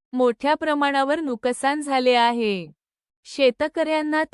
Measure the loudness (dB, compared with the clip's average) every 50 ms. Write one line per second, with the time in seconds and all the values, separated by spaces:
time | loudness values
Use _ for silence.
0 | _ -8 -2 0 2 2 0 0 0 0 0 0 0 -2 0 0 0 0 0 0
1 | 0 0 0 -2 -2 -4 -6 -4 -2 -4 -4 -2 -2 -2 -2 -2 -4 -2 0 0
2 | 2 4 4 4 4 2 2 0 -2 -2 -2 -4 -6 -12 -16 _ _ _ _ _
3 | _ _ _ _ _ -10 -2 2 2 2 2 2 -4 -4 -2 -2 -2 0 0 -2
4 | -2 -2 -2 -2 -2 2